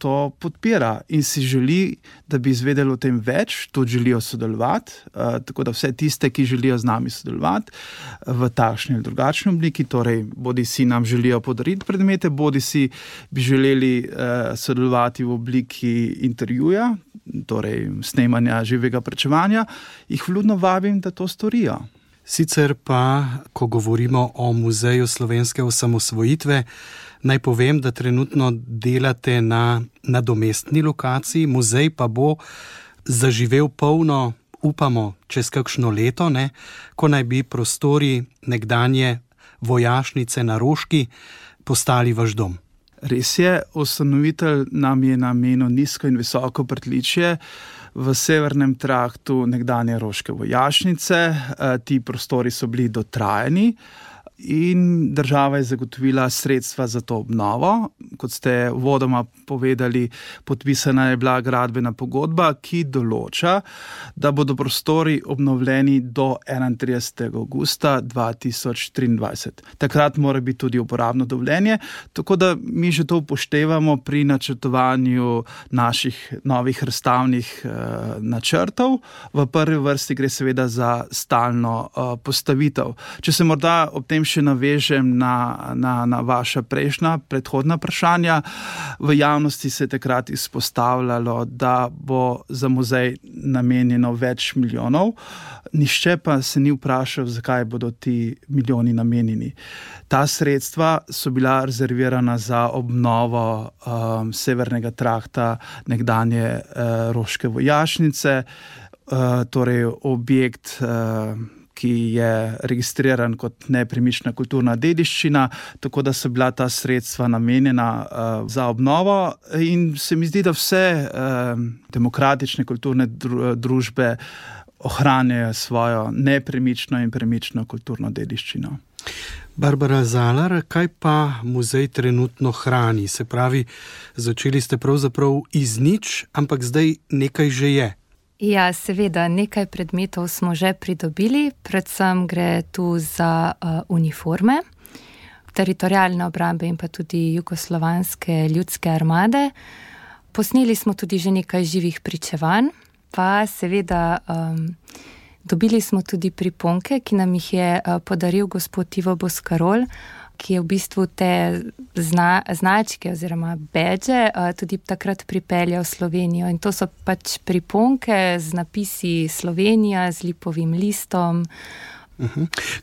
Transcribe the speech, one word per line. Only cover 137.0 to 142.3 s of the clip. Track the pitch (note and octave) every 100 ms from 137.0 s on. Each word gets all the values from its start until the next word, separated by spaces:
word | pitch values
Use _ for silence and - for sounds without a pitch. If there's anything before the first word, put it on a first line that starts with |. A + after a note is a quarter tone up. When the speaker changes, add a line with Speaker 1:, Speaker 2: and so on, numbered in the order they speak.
| -
Speaker 2:
nekaj | C#3 C3+ - D3
že | B2+ C#3+
je. | C#3 A#2 - _ _ _ -
Speaker 3:
Ja, | G#3 G3 F3+
seveda, | F3 - F#3+ G3+ E3+ E3+
nekaj | F3 G#3 - G3
predmetov | - E3 F3+ F#3+ - F3
smo | - F3+ E3
že | F#3
pridobili, | F#3+ - F3 E3 D3+ G#3+ C#4 D4 -
predvsem | - G3 - - F#3+ F#3
gre | F3